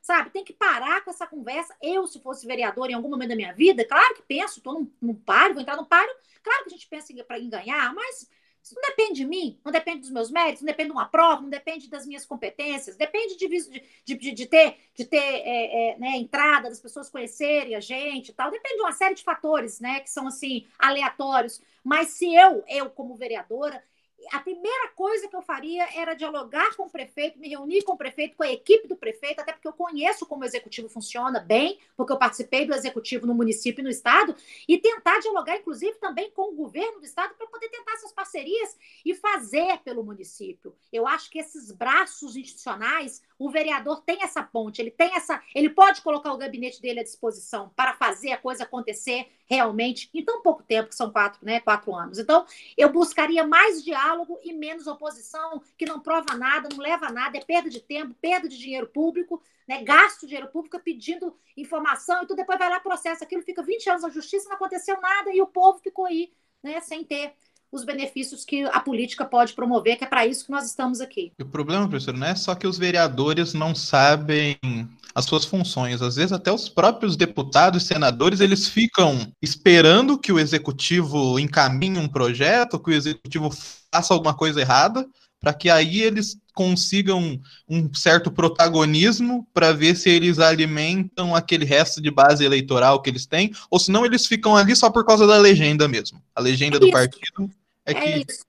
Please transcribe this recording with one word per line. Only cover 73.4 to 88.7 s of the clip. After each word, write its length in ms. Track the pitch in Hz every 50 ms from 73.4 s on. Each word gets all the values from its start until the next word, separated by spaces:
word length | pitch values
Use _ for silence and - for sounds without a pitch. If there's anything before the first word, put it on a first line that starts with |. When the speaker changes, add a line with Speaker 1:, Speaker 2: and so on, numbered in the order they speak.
| 170 165 -
Speaker 2:
não 220 | 156 156 160 160
sabem 800 | - - - - 143 139 143 147 151 151 147 151 151 151 147 143 - - 131 120 117 113 113 - _ - - -
as 120 | 120 127
suas 180 | - - 156 151
funções. 580 | - - 190 180 180 - 135 127 123 123 120
Às 140 | 123 123 120
vezes, 160 | 135 165 185
até 180 | 190 180 - 180
os 200 | 202 233 - -
próprios 480 | - - 175 208 233 - - 208 165 147
deputados 640 | 175 165 - - 135 135 - - 165 185 180 175 175
e 40 | -
senadores, 520 | 185 151 147 131 120 117 143 175 202 190
eles 300 | 202 190 196 196 - -
ficam 600 | - 214 233 226 - - 180 156 139 127 113 104 - _
esperando 760 | - - - - _ 185 175 170 156 156 170 214 254 277 294 269
que 140 | - -
o 80 | 196 165
executivo 1000 | 156 143 147 151 131 151 135 135 - - 170 180 170 143 143 151 139 131 127 131
encaminhe 600 | 143 143 143 156 147 131 131 135 170 190 190 180
um 100 | 156 147
projeto, 720 | 143 139 127 120 120 120 139 156 208 240 240 240 240 233
que 120 | - 170
o 20 | 160
executivo 560 | 151 139 151 151 - _ 131 139 165 151 151 151 - - - - - _ _ -
faça 200 | 165 170 - 190
alguma 200 | 170 160 156 143
coisa 280 | 131 160 156 151 147
errada, 440 | 131 131 123 135 151 202 220 254 262 262 _ _ _ _ _ _
pra 160 | - 147 147
que 160 | 147 - 175
aí 320 | 170 160 160 156 170 208
eles 380 | 220 220 220 208 208 214 - - _ _ _
consigam 840 | - 190 185 180 180 - - - 196 196 196 190 180 175 165 139 135 - - - - _ _
um 240 | 160 170 160 147 135
certo 380 | - - 180 165 170 175 170
protagonismo 1160 | 131 - 170 165 165 - 170 170